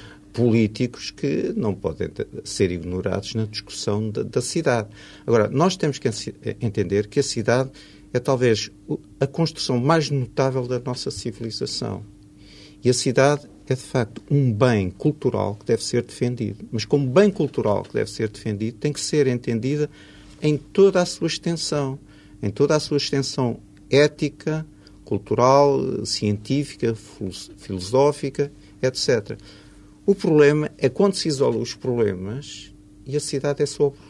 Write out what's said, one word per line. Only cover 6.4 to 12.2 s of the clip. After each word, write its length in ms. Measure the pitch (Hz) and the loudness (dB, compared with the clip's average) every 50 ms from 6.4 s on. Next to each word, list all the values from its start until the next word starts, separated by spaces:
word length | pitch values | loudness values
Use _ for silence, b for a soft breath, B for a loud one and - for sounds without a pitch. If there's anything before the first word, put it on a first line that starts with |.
| - 110 104 - | -8 -8 -6 -4
entender 480 | 120 110 104 110 95 85 98 104 107 - | -4 -4 -2 -2 -2 0 0 -2 -2 0
que 100 | - 147 | -2 -2
a 40 | |
cidade 480 | 135 - - 120 104 - 117 127 131 135 B B B B B B B B | -2 0 -4 -2 0 2 2 2 0 -2 B B B B B B B B
é 80 | - 123 | -6 -2
talvez 500 | - 147 135 120 127 120 110 104 - - - - - | 0 0 2 4 4 2 2 2 -2 -6 -12 -14 -10
o, 100 | - 151 - - - - - | -8 -8 -8 -10 -14 -6 -4
a 80 | 143 | -4
construção 540 | 135 - - 165 156 - - - - 131 120 | -2 0 -2 -2 -2 -2 -6 -4 -2 -2 0
mais 280 | 123 147 165 165 143 127 | 2 2 2 2 0 0
notável 600 | 147 135 123 123 - - 135 135 127 131 123 120 | -2 -4 -4 -2 -2 0 0 0 0 -2 -2 -2
da 100 | 127 120 | -4 -4
nossa 320 | 123 127 123 123 - - | -4 -6 -8 -6 -6 -8
civilização. 920 | - - - 120 113 - 117 113 - - 123 - - - - - 98 - - - - - | -8 -8 -8 -10 -8 -8 -10 -10 -8 -8 -8 -8 -6 -6 -6 -6 -6 -8 -10 -16 -20 -20